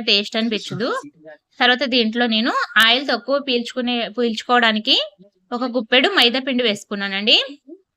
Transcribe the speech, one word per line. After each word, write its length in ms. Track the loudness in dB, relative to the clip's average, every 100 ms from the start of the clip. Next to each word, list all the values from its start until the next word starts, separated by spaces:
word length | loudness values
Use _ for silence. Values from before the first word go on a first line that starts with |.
| 0
టేస్ట్ 280 | 0 0 -4
అనిపించదు. 500 | -2 -4 -6 -6 -4 -4 -8 _ -20 -20 _ 0
తర్వాత 240 | 2 2 2 0
దీంట్లో 320 | 0 0 0 0
నేను 180 | 0 -2 0 4 4
ఆయిల్ 200 | 4 0
తక్కువ 260 | -4 0 -2 0
పీల్చుకునే, 480 | -2 -2 -6 -4 -2 -4 -2
పీల్చుకోవడానికి 800 | -2 -2 0 2 4 0 0 0 0 _ -20 _ _
ఒక 120 | -6 -2 -4
గుప్పెడు 340 | 2 2 4 4
మైదా 240 | 2 2 -2
పిండి 180 | -2 0
వేసుకున్నానండి. 680 | -2 -6 -6 -4 -4 2 2 2 -10 _ -20 _